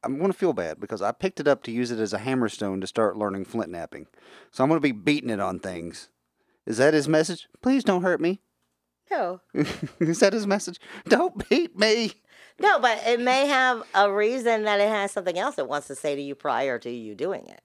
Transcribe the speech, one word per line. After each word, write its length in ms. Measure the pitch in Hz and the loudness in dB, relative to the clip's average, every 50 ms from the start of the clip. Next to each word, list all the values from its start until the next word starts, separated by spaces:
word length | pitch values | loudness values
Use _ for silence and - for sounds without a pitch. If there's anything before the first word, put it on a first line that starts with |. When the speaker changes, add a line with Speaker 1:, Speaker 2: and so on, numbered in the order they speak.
| - | -6
Speaker 1:
I'm 140 | 123 135 143 | -6 -4 -2
gonna 160 | 170 196 185 | -2 -2 0
feel 180 | - 202 180 139 | 0 0 0 0
bad 260 | 101 87 80 80 82 | 0 -4 -6 -6 -8
because 220 | - - 110 101 | -8 -8 -6 -4
I 120 | 95 104 123 | -4 -4 -4
picked 280 | _ - 190 - - | _ -4 -6 -4 0
it 80 | 147 143 | 2 2
up 140 | 139 - - | 2 2 0
to 80 | - 113 | -8 -4
use 180 | 120 123 117 | -4 -2 -2
it 80 | 120 110 | -2 -2
as 140 | 110 101 101 | -2 -2 -2
a 60 | 98 | -6
hammerstone 640 | 107 131 131 131 120 107 - - 107 101 95 98 95 | -4 -2 -2 0 0 -2 -2 -4 -6 -4 -4 -4 -6
to 40 | |
start 300 | 92 - - 110 104 90 | -4 -2 0 0 0 0
learning 300 | 107 104 101 98 98 95 | -2 -4 -4 -4 -6 -8
flint 240 | - - 117 107 80 | -8 -6 -6 -6 -6
knapping. 380 | 87 85 80 - - 73 76 _ _ _ _ - - - - _ | -8 -12 -12 -12 -12 -16 -18 _ _ _ _ -20 -20 -20 -20 _
So 120 | _ - 131 | _ -2 2
I'm 60 | 139 | 2
gonna 120 | 160 160 | 2 2
be 120 | 143 143 123 | 2 0 0
beating 380 | 104 87 151 147 147 123 123 | 0 0 0 0 0 -2 -4
it 100 | 113 101 | -4 -2
on 180 | 98 92 95 95 | -2 -4 -4 -6
things. 520 | - 95 90 85 82 87 - - - _ _ _ _ _ _ _ _ _ _ _ _ | -8 -8 -10 -8 -10 -12 -14 -16 -20 _ _ _ _ _ _ _ _ _ _ _ _
Is 100 | - 113 | -6 0
that 160 | 107 131 147 156 | 4 4 6 6
his 160 | 151 139 147 | 4 2 4
message? 400 | 160 156 156 - 175 165 - _ _ _ - | 2 2 2 0 -4 -10 -12 _ _ _ 0
"Please 200 | 254 269 277 - | 2 2 2 2
don't 200 | 220 190 180 175 | 2 2 2 2
hurt 180 | 185 175 139 | 0 0 0
me." 200 | 156 170 190 202 _ _ _ _ _ _ _ _ _ _ _ _ _ _ | 0 -2 -2 -2 _ _ _ _ _ _ _ _ _ _ _ _ _ _
Speaker 2:
No. 300 | 403 311 220 175 185 185 _ | -4 -4 -4 -4 -6 -10 _
Speaker 1:
<laughs> 80 | _ _ - 151 - - - - 143 - _ | _ _ -2 -2 -2 -2 -10 -10 -12 -4 _
Is 200 | 170 156 170 156 | 0 0 2 4
that 140 | - 202 190 | 4 4 4
his 120 | 226 208 | 2 0
message? 320 | 202 196 208 - - 175 - - - - - - | 0 -2 -2 -2 -8 -12 -14 -18 -20 -20 -16 2
"Don't 420 | - - 254 339 370 - 208 - - | 4 4 4 4 0 -2 -6 0 2
beat 300 | - 285 349 - _ 185 | 2 2 2 0 _ 0
me." 340 | 208 220 214 233 233 202 - _ _ _ _ - - - _ _ | 2 2 4 2 0 -2 -4 _ _ _ _ -20 -20 -20 _ _
Speaker 2:
No, 180 | - 415 392 294 | 2 4 4 6
but 220 | 233 247 220 - - | 4 2 2 2 0
it 140 | 226 240 233 | 0 0 2
may 260 | 240 247 254 269 269 | 2 2 2 2 2
have 380 | 285 294 262 254 254 247 226 196 - - | 2 2 2 4 2 0 -2 -4 -2 4
a 180 | 196 202 202 196 | 4 4 4 4
reason 520 | 208 208 220 247 262 233 233 226 220 214 | 2 2 2 0 0 0 0 0 2 2
that 160 | 214 208 202 | 2 2 4
it 80 | 202 214 | 4 2
has 240 | 220 208 196 202 - | 2 0 -2 -2 -4
something 260 | 208 180 185 170 175 | -4 -4 -2 -2 -2
else 200 | 208 277 294 - | -2 -2 -2 -4
it 100 | 139 120 | -4 -4
wants 180 | 139 147 143 | -4 -6 -6
to 80 | - 139 | -8 -14
say 200 | - - 151 143 | -6 -4 -4 -4
to 40 | 139 | -2
you 140 | 143 139 139 | -4 -8 -10
prior 440 | _ - 151 127 117 135 139 127 117 | _ -4 -2 0 0 0 0 -2 -4
to 100 | - 123 | -6 -8
you 240 | 120 123 113 107 104 | -8 -8 -10 -12 -8
doing 320 | 95 135 180 190 - 50 | -6 -6 -6 -6 -6 -10
it. 140 | 50 50 - _ | -16 -20 -20 _